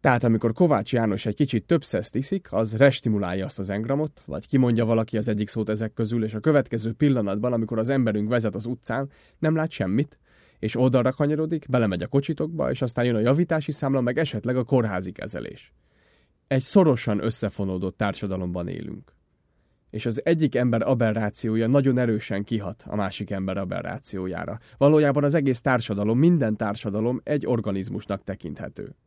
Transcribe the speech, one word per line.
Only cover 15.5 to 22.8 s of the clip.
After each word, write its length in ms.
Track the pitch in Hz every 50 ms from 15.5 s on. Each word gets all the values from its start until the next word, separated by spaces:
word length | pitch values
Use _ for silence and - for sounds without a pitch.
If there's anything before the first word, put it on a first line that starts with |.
| - - - _ _ _ _ _ _ _ _ _ _ _ _ _ _ _ _
Egy 160 | _ 135 131 139
szorosan 640 | - - 202 185 160 131 117 - - 104 104 71
összefonódott 720 | 113 117 - - 101 - - 101 95 92 92 92 92 -
társadalomban 720 | _ 110 101 95 - - 101 95 92 92 90 87 90 85 87
élünk. 460 | 90 - - - - - - _ _ _ _ _ _ _ _ _ _ _ _ _ _ _ _ _
És 160 | - 214 -
az 140 | 120 113 - -
egyik 300 | - 170 160 160 135 -
ember 280 | 123 123 123 117 113 -
aberrációja 840 | - 131 117 120 113 107 110 110 104 - - - 113 110 113 113
nagyon 320 | 113 127 143 135 135 127 127
erősen 460 | 123 117 110 104 - - 104 98 101
kihat 400 | - 117 110 101 92 - _